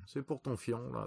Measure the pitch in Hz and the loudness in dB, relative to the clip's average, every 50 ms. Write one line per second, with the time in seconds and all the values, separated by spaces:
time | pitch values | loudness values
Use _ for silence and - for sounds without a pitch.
0 | 92 - - 143 131 - 151 131 - 139 123 - - - 117 117 123 131 123 110 | -12 -4 -4 -2 0 0 -2 -2 2 0 0 0 2 2 0 2 0 -2 -2 -2
1 | 101 | -2